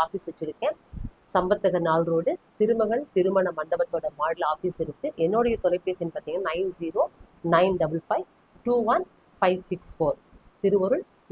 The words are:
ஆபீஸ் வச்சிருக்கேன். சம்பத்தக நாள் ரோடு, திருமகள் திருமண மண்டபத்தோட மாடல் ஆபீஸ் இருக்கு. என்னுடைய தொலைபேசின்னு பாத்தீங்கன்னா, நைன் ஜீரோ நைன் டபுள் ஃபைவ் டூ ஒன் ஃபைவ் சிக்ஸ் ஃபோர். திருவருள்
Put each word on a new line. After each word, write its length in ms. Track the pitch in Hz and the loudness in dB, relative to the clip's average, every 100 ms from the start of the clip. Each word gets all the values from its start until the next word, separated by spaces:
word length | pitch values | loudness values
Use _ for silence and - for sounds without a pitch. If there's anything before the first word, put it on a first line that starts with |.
| 165 | 0
ஆபீஸ் 220 | 190 - | -2 -10
வச்சிருக்கேன். 460 | - 151 - 269 - _ - - - - | -8 -10 -4 -4 -4 _ -12 -12 -12 -2
சம்பத்தக 460 | 190 180 - 190 175 170 | 0 2 2 2 0 2
நாள் 180 | 165 165 | 2 2
ரோடு, 220 | 165 202 359 _ _ | 0 0 -4 _ _
திருமகள் 440 | 214 226 214 240 294 190 | 0 2 2 0 0 0
திருமண 360 | 185 190 185 160 | 2 2 0 -4
மண்டபத்தோட 480 | 160 170 170 165 - - | -4 -2 0 -2 -4 -2
மாடல் 260 | 151 165 156 | -4 0 -2
ஆபீஸ் 260 | 156 185 - 156 | -2 -4 -4 -8
இருக்கு. 220 | - 302 - 165 | -6 -8 -2 0
என்னுடைய 300 | 214 240 226 | 2 2 0
தொலைபேசின்னு 520 | 180 180 185 180 165 151 | 0 0 -2 -4 -6 -6
பாத்தீங்கன்னா, 340 | - 175 180 | -6 -4 -4
நைன் 200 | 165 190 170 | -2 -4 -4
ஜீரோ 240 | 165 214 - - - _ 170 170 | -6 -2 -2 -4 -20 _ 2 4
நைன் 220 | 190 180 | 4 2
டபுள் 220 | 156 160 - | -2 -2 -2
ஃபைவ் 180 | 240 370 _ _ - 240 | -4 -4 _ _ -8 0
டூ 100 | 240 220 | 0 2
ஒன் 120 | 302 359 _ _ - | 0 0 _ _ 0
ஃபைவ் 200 | 185 185 - | 2 2 -4
சிக்ஸ் 240 | 170 - - | -8 -8 -2
ஃபோர். 200 | 151 - _ - - _ | -2 -2 _ -20 -20 _
திருவருள் 400 | 196 202 190 302 - _ _ | 2 2 2 0 -2 _ _